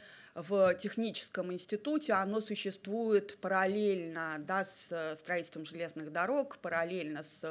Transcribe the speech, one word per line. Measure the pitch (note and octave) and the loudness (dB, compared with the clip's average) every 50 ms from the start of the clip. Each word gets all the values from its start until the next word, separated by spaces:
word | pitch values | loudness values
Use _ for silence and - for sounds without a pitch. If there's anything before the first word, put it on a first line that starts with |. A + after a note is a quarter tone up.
| - - - - - - - | -14 -20 -20 -20 -20 -14 -12
в | E3+ D#3+ F3 G3+ G3 F#3+ F3+ F3+ | -10 -4 2 6 6 8 8 6
техническом | F#3 - G3 - A3+ A3+ G#3+ - - - - - F#3 F3 F3+ | 4 0 -4 -2 0 -2 0 -2 -4 -8 -6 -4 -4 -4 -2
институте, | F3+ F3 - - G#3+ G#3 - C#4+ D4+ D4 D4+ - G#3 | -4 -6 -4 -4 -4 -2 0 0 0 0 2 2 2
оно | F#3+ F#3+ G3 G#3+ A3 | 2 2 2 0 -2
существует | G#3+ - G3+ - - G3 F#3 - - G3 G#3 A#3 A3+ A3 G#3 G3 G3+ - - - | -2 -2 -4 -4 -4 -6 -6 -6 -6 -4 -4 -2 2 6 6 6 4 2 -10 -4
параллельно, | - F#3 F#3+ F#3+ F#3+ F#3+ G3+ G#3+ G#3+ G3+ F#3+ F3+ E3 E3 E3 E3 E3 D#3+ D#3 D3+ | -2 2 2 4 4 4 4 4 4 4 2 2 0 -4 -4 -4 -4 -4 -4 -4
да, | D3 D#3+ F#3+ F#3+ F#3+ | -4 -2 0 0 0
с, | F#3+ - - - - | -2 -6 -8 -8 -6
э, | F3 E3 D#3 D#3 D#3 | -4 -4 -4 -4 -6
строительством | D#3 - - F3+ F3 E3 - - D#3+ D#3 | -6 -4 -2 -2 -2 -2 -4 -8 -10 -10
железных | - D#3+ E3 E3+ D#3 D3+ D#3+ D#3 D#3 | -8 -6 -6 -6 -6 -6 -8 -8 -4
дорог, | D#3 E3+ F3+ A3 C#4 C#4+ C4+ C#4 - - | 0 0 2 2 2 2 0 -2 -4 -8
параллельно | - E3+ E3+ E3 E3 E3+ F#3 F3+ D#3 D3+ D3+ D3 D3+ | -6 -2 0 0 0 0 -2 -2 -4 -4 -4 -6 -8
с, | - - - E3 D#3+ | -10 -10 -8 -6 -6